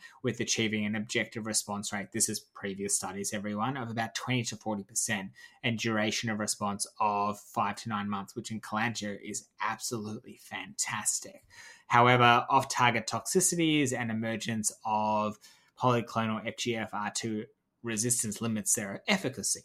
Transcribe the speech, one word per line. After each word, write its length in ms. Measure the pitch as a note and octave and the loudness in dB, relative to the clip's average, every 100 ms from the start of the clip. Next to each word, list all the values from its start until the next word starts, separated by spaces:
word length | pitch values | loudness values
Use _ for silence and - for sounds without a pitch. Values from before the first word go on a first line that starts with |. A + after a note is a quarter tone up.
| - - | -14 -4
with 160 | B2+ A2 | -4 -2
achieving 460 | A2 - A2 G#2+ G#2 | -2 0 2 0 0
an 100 | A2 | -2
objective 500 | G#2+ A#2 A2 A#2+ G#2+ | -2 -2 -2 -6 -2
response 480 | G#2 - G2+ G#2 | -2 -2 -6 -4
rate, 180 | G#2 G2 | -6 -6
this 180 | A2 G#2+ | -2 0
is 100 | G#2+ | -2
previous 560 | - - G2+ F#2+ G2 - | -8 -10 -8 -4 -2 -2
studies, 360 | F#2+ G2 - | -2 -6 -6
everyone, 460 | - G#2 G#2 A#2 C#3 | -4 -4 -2 -2 -2
of 140 | A#2 | -4
about 240 | A2+ A2+ - | -4 -4 -4
twenty 260 | - B2+ A2+ | -2 -2 -2
to 100 | A2 | -6
forty 260 | A2 G2+ | -4 -6
percent 480 | G2 - - G2+ G2 - - - | -4 -4 -2 -2 -4 -12 -20 -4
and 160 | B2 A2+ | -2 0
duration 540 | A#2 A2 G#2+ - A2+ | 0 2 0 0 -2
of 80 | G#2 | -2
response 480 | G#2 - G#2 G2+ - - | -4 -2 -4 -4 -8 0
of 400 | G#2+ G2+ G#2 G#2 | 0 2 0 -4
five 360 | - - G#2 G#2 | -6 -2 -2 -2
to 140 | A#2 | -4
nine 200 | G#2 G2+ | -4 -2
months, 260 | G2+ G2 A#2+ | -4 -6 -10
which 140 | - | -8
in 100 | A2 | -10
cholangio 560 | - G#2+ A#2 G#2+ G2+ G2+ | -4 -2 -2 -2 -6 -8
is 260 | - G2+ - _ | -10 -10 -12 _
absolutely 800 | G2+ - - A#2 G#2 A2+ - G#2 | -4 -4 -6 -6 -6 -10 -14 -20
fantastic. 1000 | - G2+ F#2 G#2 - A2 G#2 - G#2 - _ - - - - | -14 -12 -10 -6 -4 -2 -2 -4 -6 -16 _ -20 -20 -20 4
However, 600 | A#2+ B2 B2 A#2+ A#2+ - | 6 8 10 10 8 6
off-target 560 | C3+ - - B2 A2+ - | 4 4 4 4 4 -2
toxicities 880 | A2+ - F#3 F3 E3+ D#3+ D3+ C3+ B2 | -4 2 2 4 4 4 4 4 0
and 140 | A#2 | -2
emergence 640 | A2 A2+ A2 - A2 G#2+ - | -2 -2 -2 -2 -2 -2 -4
of 540 | A2 G#2+ G#2+ G#2+ G#2+ G#2 - - _ - | -2 2 2 2 0 -4 -16 -20 _ 0
polyclonal 640 | B2+ A#2 A2 A#2 A2 A2 A2 | 2 4 0 -2 0 -2 -6
F 100 | - | -4
G 180 | A#2+ A2+ | -2 -2
F 140 | G#2+ | -4
R 200 | G2+ G#2 | -4 -4
two 320 | - A2+ G#2+ A2+ _ _ _ | -4 -4 -4 -6 _ _ _
resistance 560 | A#2 G#2+ A#2+ - A2 G2+ | -4 0 2 2 0 -2
limits 340 | A2+ A2 G2+ - | -2 -2 0 0
their 280 | G2 G#2 - | -2 -6 0
efficacy. 500 | G3 C3+ A2 G2 - | 0 0 -4 -4 -4